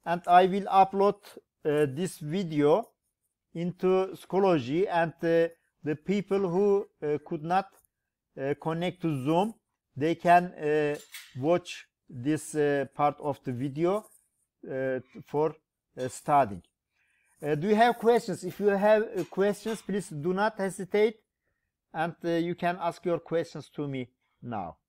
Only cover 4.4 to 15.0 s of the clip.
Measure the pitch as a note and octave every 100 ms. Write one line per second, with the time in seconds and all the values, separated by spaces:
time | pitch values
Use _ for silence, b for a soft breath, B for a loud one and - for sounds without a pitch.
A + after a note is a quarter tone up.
4.4 | G3 E3 A#2+ D#3+ G3 F3 E3 - E3+ E3
5.4 | E3 - _ _ C#3+ D3+ - G3+ F#3 G3
6.4 | F#3+ F3 G3+ G3 - _ D3 D3 - E3
7.4 | D#3 F#3 F#3+ _ _ _ _ _ _ -
8.4 | C#3 D3 D#3+ E3 F3 F3+ E3 C#3 B2+ E3
9.4 | A3 - _ _ _ B2+ D#3 E3 F3 F3
10.4 | F3+ - D3+ D3+ D3 D3 - - - B2+
11.4 | C#3+ F3 F3 - - _ _ C3 C3 D#3
12.4 | - D#3 D3 C#3+ C3+ - D3 C#3+ D3 C3+
13.4 | C#3 A#2+ C#3 C#3 E3+ G#3 - _ _ _
14.4 | _ _ - C3 C3 C3